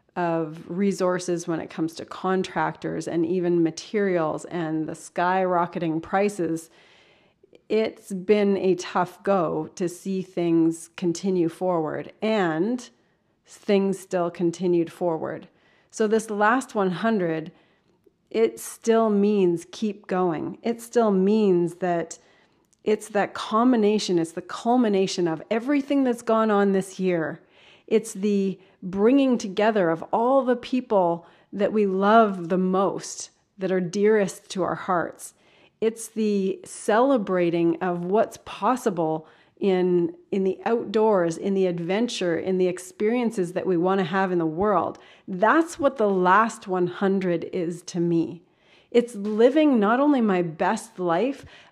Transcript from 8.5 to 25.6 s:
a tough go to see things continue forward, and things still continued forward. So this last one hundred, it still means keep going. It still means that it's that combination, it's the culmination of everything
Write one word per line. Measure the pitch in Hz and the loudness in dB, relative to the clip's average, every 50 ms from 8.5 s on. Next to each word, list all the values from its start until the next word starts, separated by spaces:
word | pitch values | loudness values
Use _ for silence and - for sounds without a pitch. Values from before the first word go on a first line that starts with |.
| 196 | 2
a | 185 180 190 180 | 2 2 0 0
tough | 175 - - - 190 180 175 - - - | 0 -2 -4 -2 -2 -2 -2 -4 -6 -2
go | 196 196 190 165 156 165 156 156 156 - | 0 0 2 0 0 -2 -4 -6 -8 -8
to | - 185 170 | -6 -6 -6
see | 175 - - 196 190 190 180 | -6 -8 -8 -6 -6 -6 -6
things | - - 180 175 170 165 165 160 165 165 - - - _ | -6 -6 -4 0 2 4 4 4 2 2 -2 -8 -20 _
continue | - 185 175 165 - - 196 185 180 165 165 | -6 -4 -2 -2 -2 -2 0 0 2 0 0
forward, | - - 185 185 180 165 156 147 147 139 147 - - - - | -2 -2 -2 -2 0 0 -2 -2 -4 -8 -10 -12 -10 -6 -2
and | 214 220 214 185 170 156 160 180 220 254 240 - - _ _ _ _ _ _ _ _ _ _ _ | -2 0 0 0 0 0 0 -2 -2 -2 -6 -8 -12 _ _ _ _ _ _ _ _ _ _ _
things | - - - _ - 208 196 196 196 185 190 | -20 -20 -10 _ 0 2 2 2 2 -2 -4
still | - - - 180 170 175 | -6 -6 -4 -2 -2 -2
continued | 175 - 180 170 165 - 190 180 175 170 165 165 - | -2 -2 -2 -2 -2 -2 0 0 2 2 0 -2 -4
forward. | - 185 175 160 156 139 135 - 139 - - _ _ _ _ _ _ _ _ | -4 -2 -2 -2 -2 -4 -8 -8 -10 -14 -18 _ _ _ _ _ _ _ _
So | - - 220 | -6 -2 -2
this | 214 220 220 214 214 | 0 0 0 -2 -2
last | 208 202 208 214 240 262 254 - - | -2 0 2 2 2 2 -2 -4 -2
one | 214 190 185 | -2 0 0
hundred, | 180 160 196 226 226 208 180 165 160 160 156 165 - _ _ _ _ _ _ _ _ _ _ _ _ _ _ - | 0 -2 -2 0 0 0 0 -2 -2 -4 -6 -10 -14 _ _ _ _ _ _ _ _ _ _ _ _ _ _ -6
it | - 214 226 - - - | -2 0 0 0 0 -4
still | - - - - - 226 226 226 226 220 | -14 -16 -16 -6 0 2 4 4 4 4
means | 208 202 202 208 214 202 185 175 170 170 - - | 4 4 4 4 4 4 4 2 2 0 -4 -8
keep | - - 220 208 196 - - | -10 -6 -6 -6 -6 -6 -8
going. | - 185 185 180 175 156 147 - 156 190 - - | -4 -2 0 0 0 0 -2 -6 -8 -8 -6 -6
It | 226 233 233 - | -6 -6 -6 -6
still | - - 233 233 214 | -4 0 2 2 4
means | 196 185 185 196 214 220 214 196 180 175 175 165 165 | 4 4 4 4 4 4 4 4 4 4 2 0 -2
that | - 190 180 175 170 165 - - - _ _ _ _ _ _ _ _ _ _ _ _ - | -4 -4 -2 -2 -2 -4 -6 -10 -18 _ _ _ _ _ _ _ _ _ _ _ _ -2
it's | - 214 208 - - | -2 -2 -2 -2 -4
that | - 202 190 - - | -2 -2 -2 -2 -4
combination, | - - - 220 220 240 254 254 226 208 208 214 208 - - 180 170 | -8 -6 -2 2 2 4 4 4 4 4 4 2 2 0 0 0 0
it's | 160 160 - | 0 -2 -6
the | 180 - | -10 -12
culmination | - - - - 226 240 254 240 214 202 190 196 180 - - 175 | -12 -10 -6 -2 0 2 2 4 2 2 2 2 0 0 0 -2
of | 165 160 156 - - | -2 -2 -4 -4 -4
everything | 214 226 | -4 -2